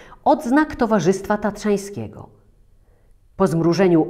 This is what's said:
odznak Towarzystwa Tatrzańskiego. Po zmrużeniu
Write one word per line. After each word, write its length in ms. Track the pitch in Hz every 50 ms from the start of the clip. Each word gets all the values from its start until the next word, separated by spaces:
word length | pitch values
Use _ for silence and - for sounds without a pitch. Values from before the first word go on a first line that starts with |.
| - - - - -
odznak 500 | 254 302 - 240 233 269 311 311 302 -
Towarzystwa 600 | - 240 208 220 190 147 185 196 - - - 208
Tatrzańskiego. 920 | 208 214 202 202 - - 208 202 196 196 - - 117 110 104 104 - - - _ _ _ _ _ _ _ _ _ _ _ _ _ _ _ _ _ _ _ _ _
Po 100 | - 190
zmrużeniu 600 | 156 165 165 160 170 160 175 196 180 170 156 151